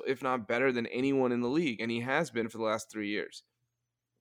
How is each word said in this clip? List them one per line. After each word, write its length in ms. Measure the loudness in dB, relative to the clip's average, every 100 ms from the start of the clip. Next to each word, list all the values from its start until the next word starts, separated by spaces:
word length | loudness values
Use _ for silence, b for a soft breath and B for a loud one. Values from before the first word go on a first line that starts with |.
| -2
if 160 | -2
not 240 | 0 -2 0
better 240 | 2 2
than 160 | 2 -2
anyone 440 | 0 2 4 2
in 100 | 2
the 60 | 2
league, 340 | 2 0 0
and 100 | -2
he 80 | -2
has 320 | 0 0 0
been 180 | -2 -2
for 80 | -2
the 60 |
last 260 | 0 0 -4
three 200 | -6 -4
years. 340 | -2 -4 -10 -20 _ _ _ _ _ _ _